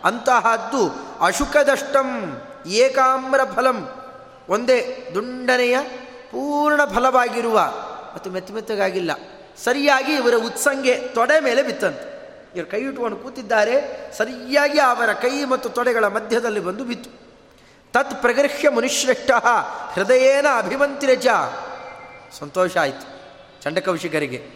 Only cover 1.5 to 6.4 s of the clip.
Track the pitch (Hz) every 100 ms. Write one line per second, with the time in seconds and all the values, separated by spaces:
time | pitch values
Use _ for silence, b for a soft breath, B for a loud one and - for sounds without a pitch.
1.5 | 294 285 269 277 277 262 247 185 127 -
2.5 | - 165 208 262 262 262 262 262 269 262
3.5 | 190 262 233 151 - - - - - -
4.5 | 202 247 247 247 - - 165 247 254 254
5.5 | 254 247 254 294 - - - - 233